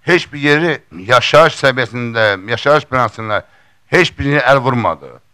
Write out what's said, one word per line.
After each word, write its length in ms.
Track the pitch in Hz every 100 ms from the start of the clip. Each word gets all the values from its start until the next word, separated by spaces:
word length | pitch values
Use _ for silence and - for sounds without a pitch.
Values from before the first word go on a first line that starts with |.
Heç 300 | - 175 -
bir 60 | 147
yeri 440 | 143 147 170 135 _
yaşayış 600 | 82 95 123 - 147 165
səviyyəsində, 960 | - 139 127 117 123 120 113 107 98 101
yaşayış 420 | 113 143 151 -
binasında 540 | 127 117 - 110 101 - _ _ _ _
heç 320 | 175 165 -
birini 200 | 139 143
əl 200 | 127 139
vurmadı. 600 | 127 123 98 78 69 60 _